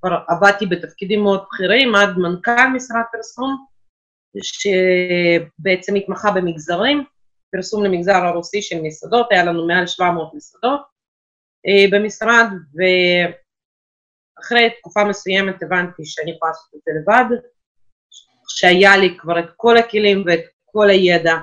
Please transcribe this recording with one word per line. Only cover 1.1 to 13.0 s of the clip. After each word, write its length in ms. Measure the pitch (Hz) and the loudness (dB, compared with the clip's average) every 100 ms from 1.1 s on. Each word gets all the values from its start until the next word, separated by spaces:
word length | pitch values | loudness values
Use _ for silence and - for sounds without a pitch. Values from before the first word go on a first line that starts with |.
| 208 | 0
מאוד 220 | 208 196 - | 0 -2 -4
בכירים, 440 | - 185 226 262 202 | -6 0 2 2 2
עד 140 | 196 180 | 2 0
מנכ"ל 500 | 175 180 233 240 262 262 | -4 -4 -2 2 2 0
משרד 260 | - 233 226 | -4 -6 -6
פרסום, 540 | 226 - - 262 269 _ _ _ _ _ _ _ 101 | -10 -14 -10 -8 -8 _ _ _ _ _ _ _ -14
שבעצם 1500 | - - 208 185 185 180 180 175 175 170 165 - 175 185 - 202 | -12 -8 -2 0 2 2 0 0 2 2 -2 -8 -2 -2 -2 -4
התמחה 360 | 196 190 208 | -4 -2 -2
במגזרים, 720 | 185 180 160 151 175 233 294 262 _ _ _ _ | 0 -4 -6 -6 -2 0 -2 -4 _ _ _ _
פרסום 320 | 185 185 214 | -10 -6 -2
למגזר 320 | 202 180 175 185 | -2 0 0 0
הרוסי 460 | 180 175 170 208 | 0 -4 -6 -8
של 200 | 202 170 | -6 -8
מסעדות, 460 | 156 156 160 233 233 | -8 -10 -2 -2 2
היה 120 | 190 | 2
לנו 240 | 175 170 170 | 2 -2 -2
מעל 200 | 180 175 | -2 -2
שבע 240 | - 180 | -2 -2
מאות 220 | 170 156 | -2 -6
מסעדות, 480 | 151 - _ 240 285 - _ _ _ _ _ _ _ 185 | -14 -20 _ -4 -4 -8 _ _ _ _ _ _ _ 0
אה, 180 | 196 196 | 4 4
במשרד, 540 | 202 214 - 220 233 226 190 156 147 185 185 | 2 -2 -4 2 2 2 -2 -14 -2 0 2